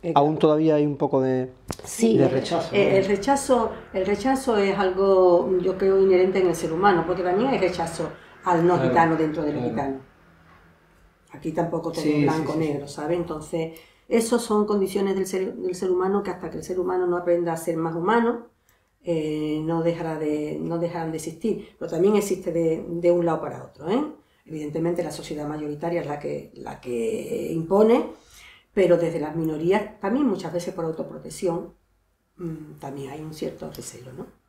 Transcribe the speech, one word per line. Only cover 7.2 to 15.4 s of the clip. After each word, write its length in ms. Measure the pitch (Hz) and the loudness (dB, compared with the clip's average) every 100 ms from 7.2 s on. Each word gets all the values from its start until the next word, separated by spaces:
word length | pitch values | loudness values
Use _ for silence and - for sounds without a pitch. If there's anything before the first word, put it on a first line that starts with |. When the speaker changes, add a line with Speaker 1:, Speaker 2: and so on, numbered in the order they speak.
Speaker 1:
también 280 | 180 185 254 | 0 2 2
hay 80 | 240 | 2
rechazo 500 | 180 - 170 - 160 - - - | 0 0 -6 -4 -8 -8 -20 -10
al 220 | - 170 170 | 0 4 4
no 80 | 175 | 4
Speaker 2:
Claro, 120 | - | 4
Speaker 1:
gitano 280 | - 165 160 | 4 4 4
dentro 260 | 156 151 | 0 0
de 100 | 151 | -4
los 80 | 143 | -2
Speaker 2:
claro. 80 | 120 117 | -4 -2
Speaker 1:
gitanos. 240 | 135 135 - _ _ _ _ - _ _ _ _ _ _ _ | -4 -6 -12 _ _ _ _ -20 _ _ _ _ _ _ _
Aquí 200 | 139 165 | -12 -8
tampoco 400 | 156 165 165 165 | -4 -2 -2 -6
todo 100 | - | -4
Speaker 2:
Sí, 100 | 151 | 0
Speaker 1:
es 100 | 151 | 2
blanco, 300 | 139 156 139 | 2 2 0
Speaker 2:
sí, 40 | 151 | -2
sí, 60 | 160 | -2
Speaker 1:
negro, 160 | 143 - | -2 -6
Speaker 2:
sí. 60 | |
Speaker 1:
¿sabe? 200 | - 151 | -10 -4
Entonces, 640 | 175 165 151 151 170 160 - - _ _ | -2 -2 -8 -6 -4 -6 -8 -20 _ _
esos 340 | 233 226 240 | 0 2 0
son 240 | 226 208 208 | 2 0 2
condiciones 480 | 208 190 208 196 | 2 0 0 0
del 120 | 190 185 | 0 -2
ser, 280 | 185 | -2